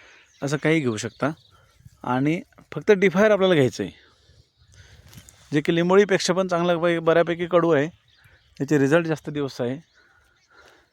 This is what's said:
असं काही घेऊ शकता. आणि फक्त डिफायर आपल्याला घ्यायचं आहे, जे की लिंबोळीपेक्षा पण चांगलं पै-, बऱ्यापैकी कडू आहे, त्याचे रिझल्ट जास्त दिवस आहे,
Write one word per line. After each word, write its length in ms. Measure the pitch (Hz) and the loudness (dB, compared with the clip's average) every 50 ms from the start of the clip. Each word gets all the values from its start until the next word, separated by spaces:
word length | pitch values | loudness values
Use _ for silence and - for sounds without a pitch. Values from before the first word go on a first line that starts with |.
| - - - _ _ _ _ _ | -20 -20 -20 _ _ _ _ _
असं 160 | - 139 147 147 | -8 -6 -6 -4
काही 220 | - 156 160 165 | -2 0 0 0
घेऊ 180 | 147 123 110 104 | 0 -2 -6 -6
शकता. 340 | 110 113 - _ - 135 156 - _ _ _ _ _ _ _ _ _ - _ _ - | -8 -10 -8 _ -6 -6 -6 -8 _ _ _ _ _ _ _ _ _ -20 _ _ -8
आणि 380 | 127 123 131 135 147 160 180 - _ _ - - _ - | -4 -4 -2 0 -2 -2 -4 -8 _ _ -20 -20 _ -14
फक्त 180 | 156 147 - | -10 2 2
डिफायर 400 | 214 190 190 196 151 185 214 220 | 2 4 2 0 2 2 2 2
आपल्याला 240 | 208 190 190 190 180 | 2 2 2 2 4
घ्यायचं 280 | 156 135 120 - - 104 | 4 2 2 0 -4 -8
आहे, 80 | 85 - - _ _ _ _ _ _ _ _ _ _ _ _ _ _ - - - _ - - - - - - - - _ _ _ _ - | -10 -10 -16 _ _ _ _ _ _ _ _ _ _ _ _ _ _ -20 -20 -20 _ -20 -20 -20 -20 -20 -20 -20 -20 _ _ _ _ -4
जे 80 | 151 | -4
की 140 | 151 - 170 | -2 0 0
लिंबोळीपेक्षा 580 | 165 170 175 185 196 208 196 196 175 - - 175 | 0 2 4 4 4 4 4 2 -2 0 0 -2
पण 140 | 180 190 185 | -2 -2 -2
चांगलं 320 | 180 170 170 175 175 165 | -2 -2 0 0 0 0
पै-, 200 | 165 175 170 165 | 0 0 -2 0
बऱ्यापैकी 460 | 165 165 165 165 170 165 170 165 180 | 0 2 2 2 2 0 -2 -6 -6
कडू 240 | 165 175 175 165 170 | 0 0 2 2 4
आहे, 180 | 165 139 139 165 - _ _ _ _ _ _ _ _ _ _ _ _ _ | 2 2 0 -2 -6 _ _ _ _ _ _ _ _ _ _ _ _ _
त्याचे 220 | 143 135 156 147 | -4 0 2 2
रिझल्ट 280 | 135 135 143 170 170 160 | 2 2 2 0 0 0
जास्त 220 | 156 143 - - | -6 -8 -8 -12
दिवस 320 | 151 147 143 135 - - | -8 -8 -8 -8 -6 -6
आहे, 160 | 131 120 131 151 165 _ _ _ _ _ _ _ _ _ _ _ _ _ _ _ _ - _ _ _ _ | -6 -6 -6 -10 -14 _ _ _ _ _ _ _ _ _ _ _ _ _ _ _ _ -20 _ _ _ _